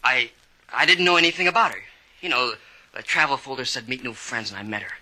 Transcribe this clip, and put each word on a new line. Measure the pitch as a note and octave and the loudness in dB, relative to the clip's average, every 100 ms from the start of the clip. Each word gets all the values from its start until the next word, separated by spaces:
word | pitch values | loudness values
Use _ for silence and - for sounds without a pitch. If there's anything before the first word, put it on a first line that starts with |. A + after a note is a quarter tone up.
I, | B2+ B2+ A#2+ _ _ _ _ | 2 2 0 _ _ _ _
I | B2 D#3 | 0 4
didn't | F3+ | 4
know | F3+ F3 | 6 6
anything | E3+ E3+ F3+ | 4 2 0
about | E3+ E3+ | 4 2
her. | F#2 - - _ _ | 0 -16 -20 _ _
You | F3+ | -2
know, | B2+ B2 G#2+ - - _ | 0 0 -4 -12 -20 _
the | - | -18
travel | A#2+ E3 D3+ C#3 | -4 0 0 0
folder | - C3 | -4 -8
said, | B2 C3 A2+ | -6 -6 -8
Meet | C3 | -8
new | B2+ | -8
friends, | A2+ - A#2+ G#2 | -12 -8 -8 -8
and | F#2+ | -10
I | |
met | G#2 G#2 | -8 -8
her. | G2 - | -8 -14